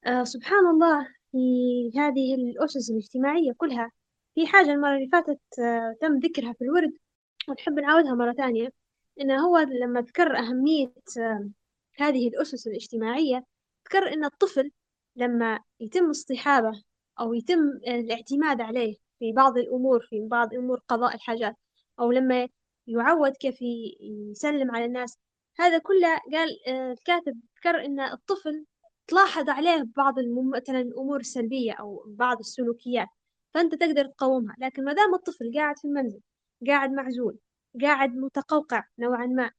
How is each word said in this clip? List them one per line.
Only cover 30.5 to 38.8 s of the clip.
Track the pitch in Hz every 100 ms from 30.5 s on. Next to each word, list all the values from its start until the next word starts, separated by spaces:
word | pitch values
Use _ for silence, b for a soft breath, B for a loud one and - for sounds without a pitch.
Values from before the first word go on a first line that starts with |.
مثلًا | 269 254 262
الأمور | 247 240 269 277
السلبية | 233 262 226 262 233
أو | - 208 202 -
بعض | 208 247 233
السلوكيات، | 220 - 240 233 247 240 196 _ _ _ _
فأنت | 311 339
تقدر | 330 339 285 269
تقاومها. | - 262 262 220 -
لكن | 262 262
ما | 269
دام | 302 415
الطفل | 359 359 - 233 254
قاعد | 302 294
في |
المنزل، | 294 285 262 196 _ _ _ _ 247
قاعد | 285 269
معزول، | 269 262 240 233 - _ _ _ 247
قاعد | 277 285 269 247
متقوقع | 269 - 277 302 302 233